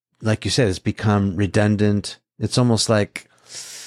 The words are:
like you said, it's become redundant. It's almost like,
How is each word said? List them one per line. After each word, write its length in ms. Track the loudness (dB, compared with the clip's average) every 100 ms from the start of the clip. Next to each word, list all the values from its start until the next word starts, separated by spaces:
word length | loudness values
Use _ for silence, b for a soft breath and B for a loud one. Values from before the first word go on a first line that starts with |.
| _ _
like 240 | -2 -2 -2
you 40 |
said, 160 | 0 0
it's 120 | 0
become 580 | -4 -2 2 2 2 0
redundant. 840 | 0 2 2 2 2 0 -4 -14 _ -8
It's 180 | -4 0
almost 320 | 2 2 2
like, 400 | 0 0 -6 -18 B B B B B